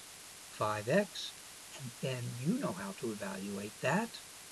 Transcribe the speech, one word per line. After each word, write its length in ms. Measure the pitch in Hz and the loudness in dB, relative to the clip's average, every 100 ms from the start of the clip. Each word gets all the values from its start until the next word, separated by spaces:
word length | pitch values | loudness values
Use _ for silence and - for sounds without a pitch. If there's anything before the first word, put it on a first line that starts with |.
| - - - - - | -4 -14 -14 -14 -8
five 360 | - 107 107 107 | 0 2 2 6
x, 440 | 190 202 - - - - - - - | 6 6 2 -6 -6 -12 -14 -12 -8
and 100 | 127 - | -8 -2
then 220 | 139 127 120 120 | -2 0 -2 0
you 100 | 139 | 4
know 180 | 254 196 | 4 2
how 200 | 92 98 95 | 0 -4 -2
to 120 | 120 | -2
evaluate 680 | 104 101 95 101 98 104 - | -2 -2 -2 -2 -2 -4 0
that. 260 | 127 175 226 - - - - | 4 4 4 -2 -12 -14 -14